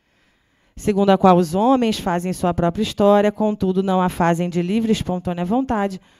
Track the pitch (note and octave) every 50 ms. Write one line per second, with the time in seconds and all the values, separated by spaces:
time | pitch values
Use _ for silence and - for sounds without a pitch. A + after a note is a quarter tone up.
0 | _ _ _ _ _ _ _ _ _ _ _ _ _ _ _ - - G#3+ G#3 F#3+
1 | G3+ G3 F#3+ F#3+ - F#3+ F3+ F3 F3+ D3+ D#3+ F#3+ G#3+ B3+ C4+ C4 A#3 A3+ G#3 -
2 | - G3+ F3 F3 F3 F#3 F3 - - F3+ F3 F3 E3+ E3+ E3 G3+ A3 - - -
3 | G#3 G3+ G3+ G#3 G3+ G#3 G#3 - G#3+ G#3+ G#3 G#3 G3 F#3 F#3 F#3 G3 G3 F#3 F#3
4 | F3+ F3+ - - F3+ E3 E3+ E3 F3 F3+ E3 F3 F3 F3 G3+ A3+ A3 A3 A3 -
5 | - - F3+ F3+ F3 F#3 F3 F3 F3 F3 A3+ B3+ C4+ C4 A#3+ G#3 G3+ G3+ F#3+ F3+
6 | - _ _